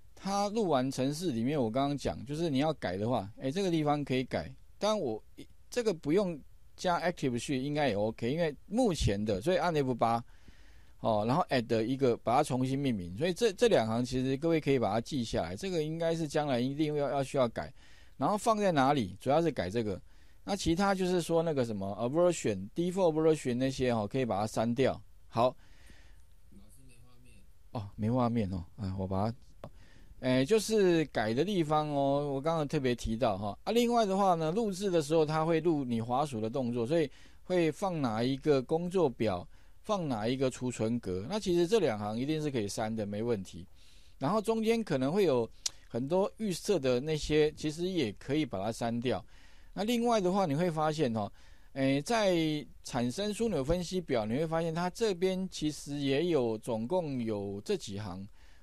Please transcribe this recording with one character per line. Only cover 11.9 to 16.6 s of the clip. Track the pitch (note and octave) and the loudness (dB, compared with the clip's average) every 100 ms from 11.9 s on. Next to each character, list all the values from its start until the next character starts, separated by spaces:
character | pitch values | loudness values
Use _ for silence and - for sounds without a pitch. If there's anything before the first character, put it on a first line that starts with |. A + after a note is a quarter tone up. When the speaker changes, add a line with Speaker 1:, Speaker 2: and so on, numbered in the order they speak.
| C3 | 2
Speaker 1:
个， | C3+ A2 | 2 2
把 | - C3 | 2 2
它 | |
重 | D3+ B2+ B2+ | 2 0 0
新 | C3+ | 0
命 | C#3 G#2+ | 0 -2
名， | F2 F#2+ | -4 -4
所 | E3+ | -4
以 | |
这， | F3 A#3 | 0 0
这 | F#3 A#3+ | 4 6
两 | D#3+ A2 | 6 4
行 | A2+ | 0
其 | B2 B2+ | 0 0
实 | C3 C3+ | 0 0
各 | E3 | 2
位 | E3 | 2
可 | C#3+ | 4
以 | C#3 | 2
把 | G#2 | 2
它 | A2 | 0
记 | A#2+ D3+ | -2 -4
下 | A2+ A2+ | -2 -2
来， | E2+ | -2
这 | F#2+ G3 | -4 -4
个 | F3 | -2
应 | D3+ E3 | -2 -2
该 | E3 E3 | -2 0
是 | D#3 | -2
将 | D3+ D3 | -2 0
来 | B2 | 0